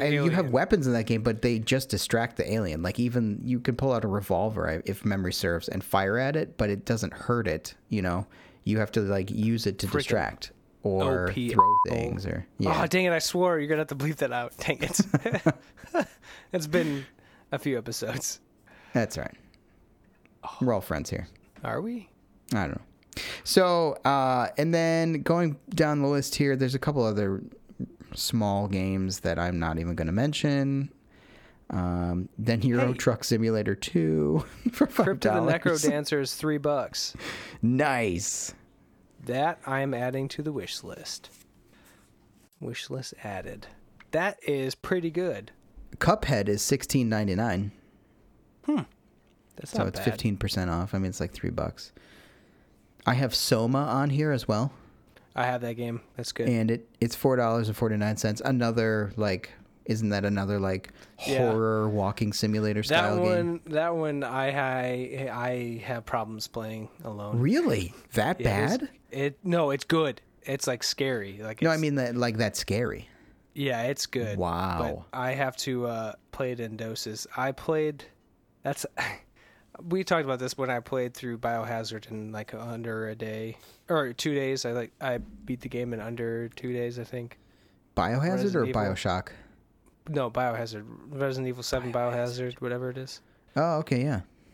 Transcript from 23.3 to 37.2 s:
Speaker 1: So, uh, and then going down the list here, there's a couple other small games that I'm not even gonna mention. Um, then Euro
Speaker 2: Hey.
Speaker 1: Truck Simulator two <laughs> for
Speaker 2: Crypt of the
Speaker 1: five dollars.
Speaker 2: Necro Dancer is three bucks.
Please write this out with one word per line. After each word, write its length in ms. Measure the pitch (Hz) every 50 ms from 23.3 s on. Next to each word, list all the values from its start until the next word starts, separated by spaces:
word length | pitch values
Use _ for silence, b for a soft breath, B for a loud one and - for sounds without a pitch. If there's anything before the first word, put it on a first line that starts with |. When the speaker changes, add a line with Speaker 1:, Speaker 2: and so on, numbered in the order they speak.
| B B B
Speaker 1:
So, 500 | - - 196 185 180 175 170 165 151 135 - -
uh, 440 | 131 139 139 135 131 127 123 117 95 - -
and 160 | 147 165 165
then 480 | 165 165 165 165 165 165 165 165 147 -
going 340 | - 165 170 175 160 147 - - -
down 320 | - 156 156 151 151 147
the 60 | 139 139
list 280 | 143 143 131 - -
here, 200 | - 147 139 135
there's 200 | 131 135 127 131
a 40 | 131
couple 240 | - 156 147 139 117
other 380 | 110 104 104 104 98 98 101 - - - - - - - - - - - - - - -
small 520 | - - - - 117 107 101 101 101 104 101
games 540 | 98 95 92 95 95 95 95 95 92 -
that 160 | - 85 85 82
I'm 200 | 87 87 90 85
not 200 | 82 82 80 82
even 160 | 82 87 87
gonna 160 | 80 80 80
mention. 800 | 87 104 131 151 147 - - 147 143 139 139 139 139 139 139 139 - _ _ B B B B B B B B B B B B -
Um, 600 | - 92 90 87 87 87 87 87 87 90 90 - - -
then 240 | 107 117 117 113 101
Euro 240 | 131 120 120 131 123
Speaker 2:
Hey. 20 | 123
Speaker 1:
Truck 300 | 123 - 131 117 - -
Simulator 500 | - 120 110 113 113 110 107 104 98 98
two 680 | - - - - 175 165 156 156 156 - - - 151 - - - -
<laughs> 140 | - 240
for 140 | - - 294
Speaker 2:
Crypt 40 | -
of 60 | - -
the 60 | 226
Speaker 1:
five 140 | 190 196 -
dollars. 340 | - 220 - - - - 160
Speaker 2:
Necro 360 | 165 - 180 165 151 151 151
Dancer 300 | 147 147 143 - 156 143
is 140 | 139 127 -
three 220 | - - 156 151 147
bucks. 560 | 139 147 147 139 110 - - - - - - B